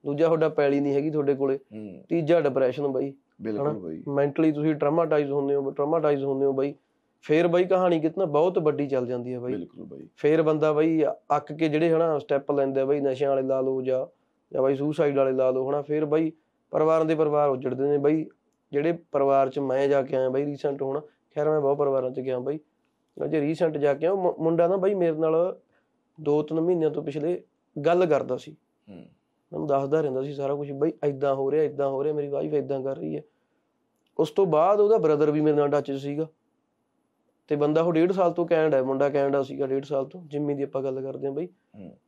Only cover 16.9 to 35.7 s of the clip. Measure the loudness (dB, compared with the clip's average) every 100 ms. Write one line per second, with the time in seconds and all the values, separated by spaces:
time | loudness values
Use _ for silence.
16.9 | 2 2 2 2 2 2 0 -4 -2 0
17.9 | 2 2 0 -2 _ _ _ _ -2 -2
18.9 | -4 _ 0 2 4 2 -2 -2 0 2
19.9 | 2 2 0 0 0 -4 -4 -4 -2 -4
20.9 | -6 -8 _ _ -2 0 2 2 2 2
21.9 | 0 -2 -6 -4 -4 -4 -8 _ _ _
22.9 | _ _ -8 -2 0 -2 0 0 2 0
23.9 | 2 0 0 -2 0 0 2 2 2 0
24.9 | 2 0 0 0 2 0 -4 _ _ _
25.9 | _ _ -8 0 0 0 -2 0 2 0
26.9 | -2 -6 -4 -4 -4 _ _ _ -4 2
27.9 | 2 4 2 0 -6 -8 -20 _ _ -20
28.9 | -20 -20 _ _ _ _ -8 -2 0 2
29.9 | 0 0 -4 -6 -6 -4 -4 -6 -2 -2
30.9 | 0 -4 0 -2 0 0 0 0 -2 -2
31.9 | -2 -2 -4 -4 -4 -2 -2 -2 -6 -6
32.9 | -6 -8 -8 -12 _ _ _ _ _ _
33.9 | _ _ -4 -2 2 2 4 4 4 4
34.9 | 4 4 4 2 4 2 2 2